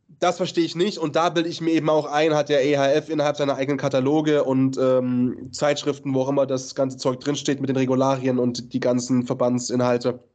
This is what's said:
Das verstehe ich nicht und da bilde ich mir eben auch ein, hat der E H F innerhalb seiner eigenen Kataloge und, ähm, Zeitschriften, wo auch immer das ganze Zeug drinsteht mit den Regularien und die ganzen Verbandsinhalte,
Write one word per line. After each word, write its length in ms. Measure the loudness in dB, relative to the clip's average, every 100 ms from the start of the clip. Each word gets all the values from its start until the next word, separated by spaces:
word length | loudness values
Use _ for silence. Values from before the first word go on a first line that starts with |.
| _ -2
Das 180 | -2 0
verstehe 260 | -2 0
ich 120 | -2
nicht 240 | 0 -2 -2
und 160 | -2
da 140 | 0 0
bilde 200 | 0 -2
ich 120 | -4
mir 100 | 0
eben 180 | 0 2
auch 160 | 2
ein, 300 | 2 0 2
hat 140 | 2 2
der 140 | 2
E 140 | 2 2
H 140 | 2
F 160 | 2 0
innerhalb 280 | -2 0 0
seiner 180 | -2
eigenen 220 | 0 -2 -2
Kataloge 640 | 0 0 2 2 2 2
und, 340 | 2 2 2 2
ähm, 720 | 2 2 2 0 0 -2 -10
Zeitschriften, 640 | -2 0 0 -2 -4 -2
wo 80 | -2
auch 80 | 0
immer 160 | 0
das 280 | 0 -2 -4
ganze 220 | -4 -4 -2
Zeug 220 | -4 -2
drinsteht 400 | -4 -2 -2 -2
mit 100 | -2
den 60 |
Regularien 640 | 0 2 2 2 0 0 0
und 320 | 0 -2 -8
die 80 | -2
ganzen 460 | 0 0 0 0
Verbandsinhalte, 960 | 0 -2 0 0 -2 0 2 2 -2 -6 -14